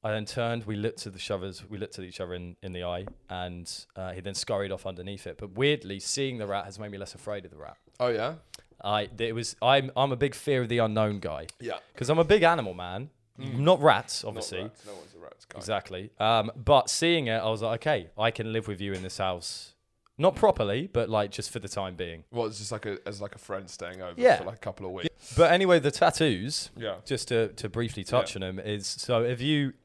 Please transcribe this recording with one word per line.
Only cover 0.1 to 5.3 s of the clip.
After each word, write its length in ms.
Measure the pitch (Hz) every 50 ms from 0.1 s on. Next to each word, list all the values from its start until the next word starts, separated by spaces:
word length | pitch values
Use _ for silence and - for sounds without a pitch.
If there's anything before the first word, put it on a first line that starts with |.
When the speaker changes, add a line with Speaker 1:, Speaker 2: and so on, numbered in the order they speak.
Speaker 1:
then 140 | 107 107 107
turned, 400 | 101 - - 120 117 117 117 110
we 100 | 101 107
looked 320 | 104 104 113 - - - 107
at 60 | 95
the 60 | 95
shovers, 480 | - - 107 98 90 98 90 - - 95
we 120 | 107 98
looked 180 | 101 - - -
at 80 | 95
each 160 | 90 90 -
other 140 | 95 87 90
in, 200 | 90 87 87 87 _
in 120 | - 95 87
the 100 | 90 87
eye, 240 | 87 87 90 95 101 - - _ _
and, 400 | 92 90 90 90 87 87 85 - - - - _ _
uh, 160 | - 95 92
he 100 | 90 90
then 140 | 90 101 98
scurried 360 | - - - 117 98 101 98
off 140 | 95 90 -
underneath 400 | 95 92 87 90 95 101 98 -
it. 120 | -